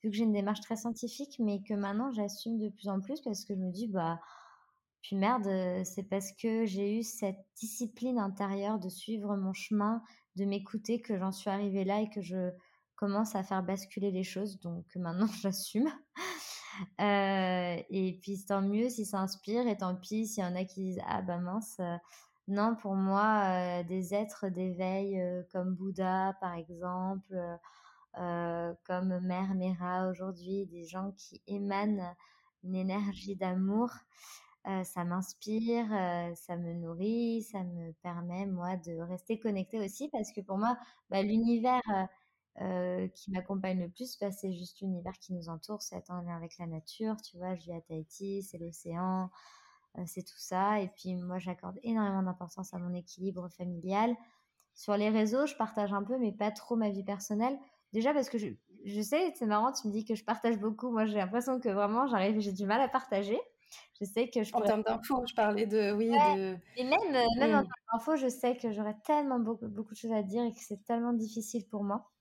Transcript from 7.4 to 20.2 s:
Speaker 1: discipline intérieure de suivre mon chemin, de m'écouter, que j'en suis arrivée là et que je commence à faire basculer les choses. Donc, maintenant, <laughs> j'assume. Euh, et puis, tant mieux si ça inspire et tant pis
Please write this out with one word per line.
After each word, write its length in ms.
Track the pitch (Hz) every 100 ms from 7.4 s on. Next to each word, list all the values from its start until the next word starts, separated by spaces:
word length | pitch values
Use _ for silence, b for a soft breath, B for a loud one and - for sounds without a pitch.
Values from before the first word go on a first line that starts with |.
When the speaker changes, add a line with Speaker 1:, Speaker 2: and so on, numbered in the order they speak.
| - -
Speaker 1:
discipline 600 | 220 - 240 - 247 247
intérieure 600 | 196 190 202 196 196 214
de 100 | 185
suivre 460 | - - 220 202 202
mon 180 | 190
chemin, 480 | 185 - 214 202 226 226 B B -
de 100 | 196
m'écouter, 560 | 202 196 220 214 233
que 160 | 233 202
j'en 140 | 190
suis 180 | 190 -
arrivée 360 | 196 202 196 190
là 160 | 202
et 80 | 214
que 120 | 214
je 300 | 170 185 180 180 B B B -
commence 400 | 202 202 214 202
à 80 |
faire 200 | 190 190
basculer 480 | 180 196 196 - 196
les 120 | 185
choses. 360 | 185 - 208 196
Donc, 240 | 175 170 170 -
maintenant, 320 | 175 175 214
<laughs> 140 | -
j'assume. 480 | 196 190 - 208 302 - - B 370 339 B B B 202 190 -
Euh, 760 | 208 202 196 196 185 185 180 170 -
et 300 | 196 190 185
puis, 220 | - 196 196
tant 160 | 196
mieux 280 | 196 208 240
si 160 | 233 208
ça 140 | 202
inspire 480 | 190 190 - 226 247
et 100 | 208
tant 180 | 190 180
pis 320 | 180 214